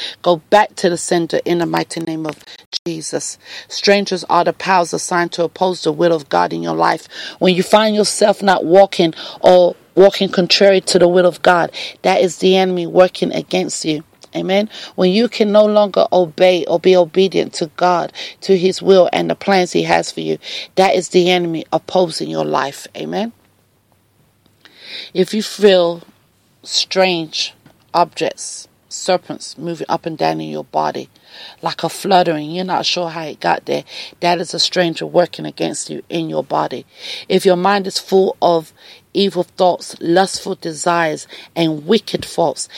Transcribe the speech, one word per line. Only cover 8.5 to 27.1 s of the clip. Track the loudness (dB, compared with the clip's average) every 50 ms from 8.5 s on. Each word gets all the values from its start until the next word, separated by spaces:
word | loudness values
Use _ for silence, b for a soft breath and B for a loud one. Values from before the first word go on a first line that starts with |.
| 2 2 2
walking | 4 6 6 6 6 4 0 0 0 0 B B B B B
or | 4 6 8 8 6 4 0 _ _ _ _
walking | 6 6 6 6 2 -4 -2
contrary | 0 0 0 2 2 4 6 6 4 4
to | 0 2 4 4
the | 4
will | 6 4 4 2
of | 2 0 2
God, | 2 4 4 4 0 -2 B B B B B B
that | -2 0 2 2
is | 2 0 -2 0
the | 2 2 4
enemy | 4 2 0 0 -4 -4 0
working | 4 4 4 4 2 -4 -6 -4
against | -4 -6 -6 _ -4 -4 -4 -4 -6 -6 -4
you. | -4 -4 -4 -6 _ _ _ -20 _ -10
Amen. | -8 -4 0 0 0 0 -2 B B B B B
When | 2 2 2
you | 4 2 0 0
can | 0 0 0 4
no | 6 4 4
longer | 6 4 2 2 2 2 0 2 4
obey | 2 2 2 0 2 2 4 4 4 2 0
or | -2 -2 2
be | 4 4 4
obedient | 4 4 2 2 2 2 2 2 -2 -2 -2 -4
to | -6 -8 -6 _
God, | 0 0 0 2 0 -2 -6 B B B B B B
to | 0 0 2 2
his | 2 0 -2 0
will | 4 6 6 6 6 4
and | 2 -2 -2 -2
the | -4
plans | -4 0 0 2 2 0 0
he | -2 -2 0
has | 2 0 0 0 -4
for | -10 -8
you, | -6 -6 -6 -6 B B B B B B _
that | 2 2 4 2
is | 0 0 2
the | 2 2 4 4
enemy | 2 2 0 -2 -4 -6 -6 _
opposing | -4 -4 -4 0 0 0 0 0 -2 -8 -8 -6
your | -4 -4 -4
life. | -2 -2 -2 -2 -4 -8 -12 -20 -18 -14
Amen. | -12 -10 -6 -6 -6 -6 -6 _ _ _ _ _ _ _ _ _ _ _ _ _ _ _ _ _ _ _ _ _ _ _ _ _ _ B B B B B B B B B B B
If | -2 -2 0
you | -2 -4
feel | -4 -6 -2 4 4 6 6 6 4 2 0 -6 -14 -20 _ _ _ _ _ _ _ _ _ _
strange | _ -6 -4 -4 -4 -2 0 0 2 2